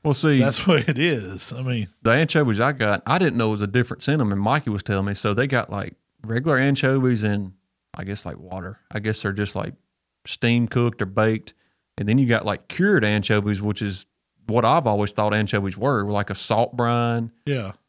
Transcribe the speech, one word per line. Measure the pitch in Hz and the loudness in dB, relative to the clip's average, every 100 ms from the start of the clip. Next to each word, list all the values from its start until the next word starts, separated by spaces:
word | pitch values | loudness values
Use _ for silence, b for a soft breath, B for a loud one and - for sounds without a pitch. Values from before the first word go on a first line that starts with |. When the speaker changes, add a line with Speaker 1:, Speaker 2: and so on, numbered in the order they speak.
Speaker 1:
Well, | 151 | 0
see, | 139 156 139 | 2 4 4
Speaker 2:
That's | 135 - 190 | 4 2 2
what | 156 147 | 2 2
it | 123 | 0
is. | 170 131 95 92 - | 0 -2 -6 -10 -10
I | 120 | -8
mean, | 131 120 101 _ | -4 -4 -6 _
Speaker 1:
the | 113 | 2
anchovies | 127 160 160 131 104 | 2 4 2 2 2
I | 127 | 0
got, | 135 107 101 - | 0 0 0 0
I | 147 | 0
didn't | 170 113 | 2 2
know | 110 | 0
it | |
was | 107 | 0
a | 101 | 0
difference | 120 120 - - | 0 -2 -4 -2
in | 151 | 0
'em, | 110 | 0
and | 98 | 0
Mikey | 104 147 120 | 0 0 -2
was | 101 | -6
telling | - 98 101 | -2 -2 -2
me. | |
So | 101 107 | -2 -2
they | 101 135 | 0 0
got, | 127 - | -2 -2
like, | 101 95 - _ _ | -8 -8 -14 _ _
regular | 107 113 156 131 | -6 -2 0 2
anchovies | 135 135 135 135 127 117 | 2 2 2 2 2 0
and, | 107 104 95 92 _ _ _ | 0 -2 -6 -14 _ _ _
I | - | -14
guess, | 95 101 | -10 -10
like, | - - | -10 -14
water. | 90 92 90 107 _ | -12 -10 -10 -14 _
I | - | -6
guess | 110 110 | -4 -2
they're | 101 | -4
just, | 98 104 | -2 -4
like, | 95 - - _ _ _ _ | -4 -8 -12 _ _ _ _
steam | - - 117 120 117 | -12 -2 2 2 2
cooked | 123 120 - | 0 0 -2
or | |
baked. | 95 101 110 110 - _ _ _ _ - | -4 0 2 0 -8 _ _ _ _ -6
And | 104 | 0
then | 123 | 2
you | |
got, | 123 113 | 4 2
like, | 101 95 _ | 0 -6 _
cured | - 196 180 | 0 2 4
anchovies, | 107 104 101 107 101 98 | 4 0 2 2 2 -2
which | 104 101 | -2 -2
is | 104 95 - _ _ _ - | -4 -6 -14 _ _ _ 2
what | 113 | 4
I've | 113 160 127 | 6 4 4
always | 104 104 | 2 0
thought | - 104 | 0 2
anchovies | 107 104 107 98 98 | 2 0 0 -2 -2
were, | 127 120 | -2 0
were | 101 | 0
like | 101 101 | -2 -2
a | |
salt | 98 - 110 117 123 | -6 0 0 0 0
brine. | 117 120 117 117 113 _ | 0 2 0 -2 -4 _
Speaker 2:
Yeah. | - 135 98 - | -6 -6 -6 -14